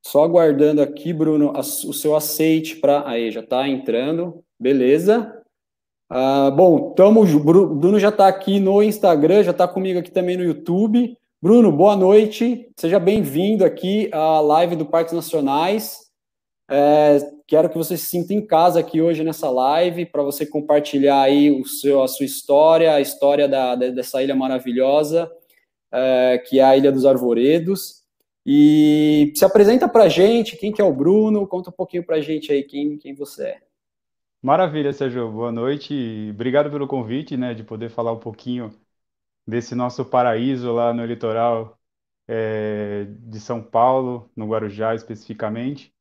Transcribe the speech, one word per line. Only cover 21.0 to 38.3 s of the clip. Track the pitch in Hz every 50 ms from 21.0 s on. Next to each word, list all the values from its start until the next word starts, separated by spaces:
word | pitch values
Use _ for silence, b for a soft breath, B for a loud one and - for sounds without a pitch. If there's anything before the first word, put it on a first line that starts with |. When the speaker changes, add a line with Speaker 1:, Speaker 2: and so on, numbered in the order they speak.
| 135 139 139 139 135
Speaker 1:
aí | 135 143 147 147 147
o | 139 131 127
seu, | - - - - 143 139 139
a | 131
sua | 127 - - 143
história, | 131 - - - - 139 143 156 160 165 165 165 160 151
a | 143
história | 139 - - - 139 139 143 143 147
da, | 139 135 135 131 127 123
de-, | 123 127 127
dessa | 127 127 123 - - 131 135
ilha | 139 135
maravilhosa, | 131 131 131 131 123 123 127 120 127 131 135 143 151 156 147 160 170 165 165 - - _ _ _ _ _ _ _ _ _ _
é, | - 123 131 131 131 127 127 127 127
que | 123 123 - 131
é | 131 131
a | 135 135
Ilha | 139 139 139
dos | 135 131 127
Arvoredos. | 135 135 127 127 120 117 117 123 139 156 170 165 180 196 190 - - - _ _ _ _ _ _ _ _ _ _
E | 139 143 147 147 147 151 151 151 151 151 151 151 151 151 147 147 147 -
se | - 190
apresenta | 190 190 214 202 202 240 254 - -
pra | - 226 208
gente, | 170 165 170 185 214 233 233 220 - -
quem | - 190 214
que | 214 -
é | 208
o | 185 135
Bruno, | 131 143 170 196 214 214 214 214 208 202
conta | 190 185 180 180 175
um | -
pouquinho | - 180 - - 175 170
pra | - 165 156
gente | 147 156 156 151 151 -
aí | 147 139 139
quem, | 143 - 143 147 151 147
quem | 147 _ 139 139
você | 139 143 139 - - 135
é. | 113 - _ _ _ _ _ _ _ _ _ _ _ _ _ _ _ _ _
Speaker 2:
Maravilha, | - 131 151 175 185 165 147 156 143 143 139
Sérgio. | - 139 131 120 127 120 113
Boa | 107 110 117 120
noite | 117 113 117 131 143 143 - - 147
e | 139 123 113 110 107 107 107
obrigado | 104 104 120 127 123 143 147 147
pelo | 143 143 139
convite, | 131 139 131 117 107 117 139 156 - 151
né, | 127 127 123 117
de | 110 110
poder | _ 113 107 120 117
falar | 113 - 117 117 113
um | 113
pouquinho | - 117